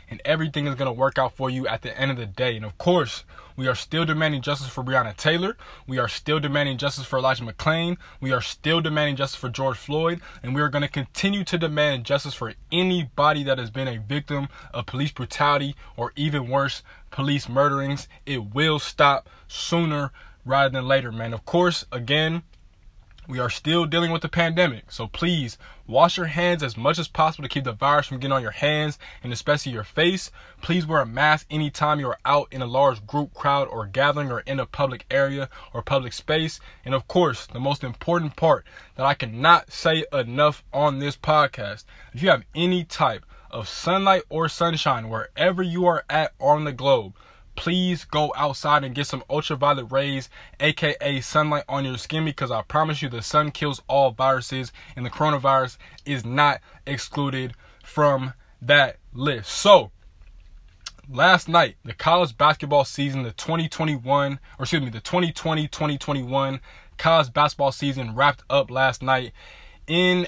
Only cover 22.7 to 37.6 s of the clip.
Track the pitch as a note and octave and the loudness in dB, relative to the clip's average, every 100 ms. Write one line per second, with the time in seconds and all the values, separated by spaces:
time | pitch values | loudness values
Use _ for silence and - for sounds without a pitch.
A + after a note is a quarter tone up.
22.7 | _ - - - - - B2+ A#2+ - D3+ | _ -20 -20 -20 -20 -8 -4 -4 -2 0
23.7 | E3+ D#3+ E3 E3+ E3 D3+ F3 E3 E3 F3 | 0 2 0 0 -2 -2 0 2 2 0
24.7 | A2+ - - A2+ - E3+ E3+ A#2+ - - | -2 -12 -10 -10 -4 -2 0 -2 -10 -20
25.7 | - - B2 E3+ F#3+ E3 D3+ F3+ F3 C3+ | -20 -2 4 4 4 -4 0 0 0 -2
26.7 | A2 C3 E3 D#3 - D#3+ D#3 C#3 C#3+ C3 | 0 0 0 -2 0 0 0 -6 -6 -6
27.7 | G#2+ C#3 D3 - B2+ C3+ C3+ A2 - D3 | 0 2 2 2 -4 -2 -2 -2 -2 0
28.7 | D3+ D3+ - - - B2 A#2 - D3 C#3 | 0 -2 -6 -14 -14 -10 -4 0 0 -2
29.7 | A2+ G2+ - E3+ F#3 - - - - - | -8 -6 0 2 2 -4 -16 -20 -8 -2
30.7 | F3 D#3 D#3 A#2+ A#2+ D3+ D3+ - D3+ D3+ | 0 2 0 0 2 4 2 0 -4 -4
31.7 | - D3+ D3+ C3 - C3 D3 - C3 B2 | -2 0 0 -2 -2 2 2 0 -6 -2
32.7 | C3 C#3 A2+ G#2 D3 C#3+ - C#3+ C#3+ C3+ | 2 2 2 -4 -4 -4 -4 0 0 -2
33.7 | A2 G2+ B2 C#3+ D3 C#3 A#2+ - C3+ B2 | -6 -4 0 2 0 -4 -6 -4 -6 -6
34.7 | - C3+ B2 - C3+ C#3 C#3 C3+ - - | -2 -4 -4 -4 0 0 -2 -8 -12 -12
35.7 | A#2 - C#3 B2+ - - D#3+ D#3+ - - | -10 -2 -2 -2 -6 -2 -2 -2 -6 -16
36.7 | - B2+ C3 - F3+ E3 A#2 - A#2+ | -14 -4 -4 0 2 2 0 -8 -6